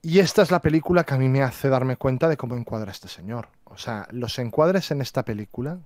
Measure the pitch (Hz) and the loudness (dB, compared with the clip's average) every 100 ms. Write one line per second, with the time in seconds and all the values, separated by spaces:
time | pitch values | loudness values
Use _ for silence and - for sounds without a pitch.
0 | 165 180 180 - 190 180 151 160 - 175 | 4 4 4 2 2 4 6 4 4 2
1 | 165 135 131 135 131 - 139 131 131 123 | 2 2 2 2 0 0 0 2 0 0
2 | 135 127 165 147 120 123 113 110 101 - | -2 2 0 0 -4 -8 -8 -8 -8 -14
3 | 92 - 92 117 - _ _ 101 - 107 | -18 -16 -12 -12 -12 _ _ -14 -10 -10
4 | - 123 120 - 117 - 160 190 - 143 | -10 -10 -8 -6 -4 2 2 2 -2 -6
5 | 127 - 123 104 104 - 131 180 | -4 -6 -6 -8 -10 -8 -8 -10